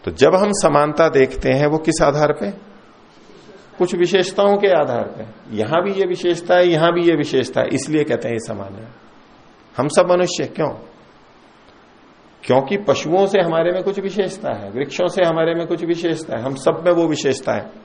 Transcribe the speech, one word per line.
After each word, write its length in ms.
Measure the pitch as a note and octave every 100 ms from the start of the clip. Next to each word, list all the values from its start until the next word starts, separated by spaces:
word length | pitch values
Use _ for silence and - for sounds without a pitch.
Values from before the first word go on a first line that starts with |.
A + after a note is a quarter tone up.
तो 60 | -
जब 240 | E2+ D3
हम 180 | F#3 G#3
समानता 560 | G3+ F3 C#3+ D3+ D3+ D#3+
देखते 420 | C#3 C3 - C3
हैं, 160 | C3+ D3
वो 120 | D#3
किस 240 | D#3+ D#3
आधार 300 | D3 C#3+ D3
पे? 180 | D3 G3+ F#3 - - - - - - - - - - - -
कुछ 160 | F3+
विशेषताओं 600 | F3+ F3 F#3+ F#3 - G3+ G3+
के 120 | G3+
आधार 340 | E3 C#3 A#2
पे। 540 | G#2+ - A2+ - - G#2+
यहां 260 | A2 E3
भी 80 | G3
ये 140 | F#3+ F#3+
विशेषता 500 | F3+ F3 E3 - F3+
है, 120 | F3+
यहां 240 | D#3+ E3+
भी 100 | F3
ये 140 | E3+ D#3
विशेषता 440 | D3 C3+ B2 -
है, 80 | -
इसलिए 360 | C3+ - D3+
कहते 240 | C#3+ A#2 B2
हैं 60 |
ये 40 | A2+
समान 360 | - G2+ G2
है। 140 | G2 A2+ - - - - - - _ _ -
हम 120 | C#3+
सब 180 | F#3 F3+
मनुष्य 360 | F3+ F3 - C3+
क्यों? 240 | - D3 - - - - - - _ _ _ - - - - - _ - _
क्योंकि 320 | - B2+ C3 G3+
पशुओं 500 | - F3+ D3+ F3+ G3
से 140 | G3
हमारे 320 | E3+ E3 E3+
में 100 | F3+
कुछ 160 | F#3+ F#3+
विशेषता 540 | F#3+ F#3+ F#3 - C#3
है, 180 | A2+ G2+
वृक्षों 380 | A2 C#3+ - F3+
से 160 | F3
हमारे 300 | E3+ D#3+ E3
में 120 | E3+ D#3+
कुछ 180 | E3+
विशेषता 540 | E3 E3+ E3+ D3+ - A#2+
है, 60 |
हम 100 | C3
सब 280 | C3+ F3+ D#3+ F3
में 60 |
वो 140 | E3+ E3
विशेषता 460 | D3+ C3+ - -
है। 180 | A2 - -